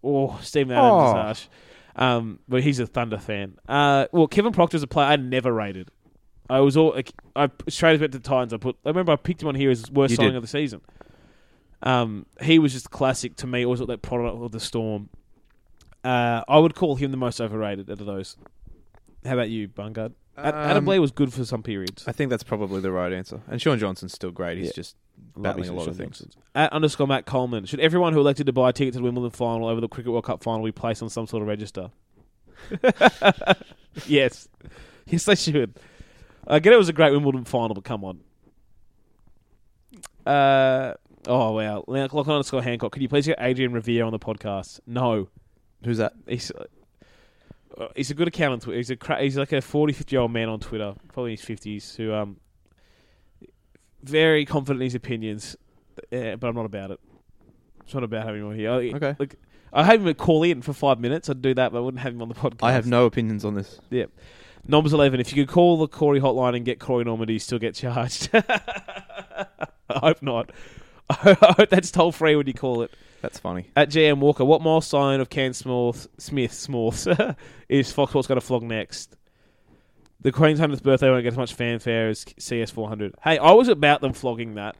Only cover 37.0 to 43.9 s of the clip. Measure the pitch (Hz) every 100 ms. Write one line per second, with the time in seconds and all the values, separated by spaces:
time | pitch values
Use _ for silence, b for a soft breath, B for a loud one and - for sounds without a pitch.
37 | 151 143 139 131 117 123 113 98 - 110
38 | 95 92 _ _ _ _ _ - - _
39 | _ _ _ _ _ _ _ _ _ -
40 | - _ - 143 139 135 131 131 127 -
41 | _ _ - 127 113 110 107 104 - 135
42 | 131 151 143 147 135 131 120 120 110 139
43 | 131 143 147 - 123 127 123 120 113